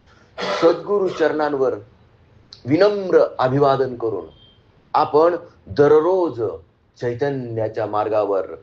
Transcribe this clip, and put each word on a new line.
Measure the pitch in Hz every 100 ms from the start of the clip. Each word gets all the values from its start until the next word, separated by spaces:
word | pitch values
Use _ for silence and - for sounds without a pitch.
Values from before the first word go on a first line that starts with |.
| _ _ _ - - -
सद्गुरु | 170 180 - 202 185
चरणांवर | - 151 151 147 143 131 107 - _ _ _ _ _ _ -
विनम्र | 120 160 202 202 190 160 - -
अभिवादन | 127 139 143 135 127 120
करून | 117 98 80 - _ _ _ _ _
आपण | 135 151 143 170 170 - _ -
दररोज | 104 143 156 160 190 170 120 104 82 - _ _ _
चैतन्याच्या | 123 120 143 139 120 113 107 117 107
मार्गावर | 104 107 107 101 98 87 82